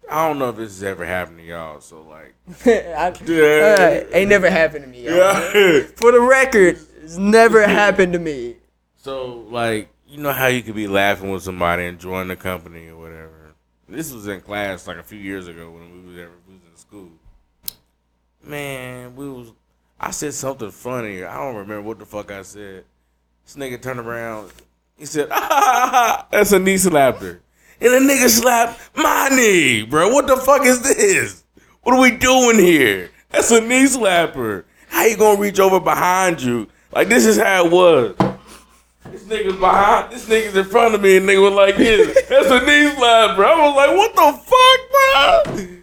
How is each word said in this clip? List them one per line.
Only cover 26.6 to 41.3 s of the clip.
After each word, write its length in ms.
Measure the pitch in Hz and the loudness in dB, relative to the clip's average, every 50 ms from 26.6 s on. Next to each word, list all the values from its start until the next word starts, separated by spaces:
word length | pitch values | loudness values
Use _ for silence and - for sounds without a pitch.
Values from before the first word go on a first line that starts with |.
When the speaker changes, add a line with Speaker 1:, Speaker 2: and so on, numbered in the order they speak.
| 185 190 196 | 2 0 0
Speaker 1:
slapper." 640 | 185 180 190 165 147 139 131 117 - 101 92 85 90 _ _ _ _ _ _ _ _ | 0 0 0 2 2 2 2 0 -2 -10 -16 -16 -16 _ _ _ _ _ _ _ _
And 120 | - 233 247 262 269 277 | 0 2 2 4 2 2
the 40 | 277 | 2
nigga 160 | 262 247 247 | 2 2 2
slapped 500 | 226 233 226 254 254 233 233 233 - - - - _ | 2 2 0 0 0 0 0 -2 -4 -14 -20 -16 _
my 340 | - 311 311 294 - 285 277 | -2 -2 0 0 0 -2 0
knee, 520 | 269 262 240 220 196 175 156 131 123 107 107 | 0 0 2 2 2 2 2 0 0 -2 -4
bro. 260 | 107 131 151 165 202 | -4 -2 0 0 2
What 180 | 247 285 269 240 | 2 0 2 0
the 100 | 269 - | -2 -2
fuck 280 | - - 285 277 269 | 2 2 2 2 4
is 160 | 247 254 247 | 2 0 0
this? 640 | 233 277 - - 226 202 185 147 120 107 92 - _ _ _ _ _ _ _ _ _ | 0 -4 -2 0 2 0 0 0 -2 -6 -10 -18 _ _ _ _ _ _ _ _ _
What 120 | 240 247 | 0 2
are 60 | 254 | 4
we 100 | 262 254 | 4 2
doing 480 | 226 - - 254 254 262 254 240 226 220 | 2 0 0 0 2 2 2 2 4 4
here? 500 | 185 180 170 151 135 110 98 95 90 - _ _ _ _ | 4 4 4 4 2 2 0 -2 -8 -14 _ _ _ _
That's 220 | - - - - | -4 -2 0 2
a 80 | 233 226 | 2 2
knee 240 | 220 226 254 262 269 | 2 2 0 2 2
slapper. 800 | 277 - 269 226 196 185 170 165 156 - 147 120 110 104 92 - _ _ _ _ _ | 2 0 0 -2 0 0 0 0 -2 -4 -8 -8 -6 -8 -8 -12 _ _ _ _ _
How 160 | - - - | -4 0 0
you 120 | 220 226 190 | 0 0 2
gonna 220 | 214 214 208 202 | 2 2 2 2
reach 200 | 202 202 190 190 | 0 -4 0 2
over 200 | 196 190 190 185 | 2 2 2 2
behind 600 | - 160 151 143 170 180 180 185 190 185 170 139 | 0 0 -2 0 0 0 0 0 0 -2 -2 -2
you? 260 | 127 123 120 120 107 - _ _ _ _ | -4 -4 -4 -4 -6 -10 _ _ _ _
Like, 160 | - - 156 185 | -4 -2 0 2
this 180 | 226 247 226 | 2 2 4
is 120 | 220 214 175 | 4 2 2
how 280 | 175 - 196 185 175 | 2 0 2 2 2
it 60 | 170 | 2
was. 440 | 170 180 185 175 160 143 120 107 90 - - - - - _ - - - _ _ _ _ _ _ _ _ _ | 2 4 4 4 4 4 0 -2 -2 -4 -4 -4 -4 -10 _ -20 -20 -20 _ _ _ _ _ _ _ _ _
This 180 | - - - - | -20 -20 -20 -12
nigga 360 | 196 220 208 185 196 185 190 | -10 -8 -6 -6 -6 -4 -2
behind, 520 | 190 185 - 190 202 208 226 214 - - 226 | 0 2 2 4 4 2 2 0 -2 -6 -14
this 140 | 247 208 214 | -18 -6 -2
nigga's 260 | 220 220 220 208 196 | -2 -2 -2 -2 -2
in 100 | 190 196 | -4 -4
front 300 | 190 196 233 233 233 220 | 0 0 2 2 2 0
of 60 | 208 | 2
me 160 | 202 196 190 185 | 4 4 4 4
and 100 | 190 | 4
nigga 140 | 196 | 2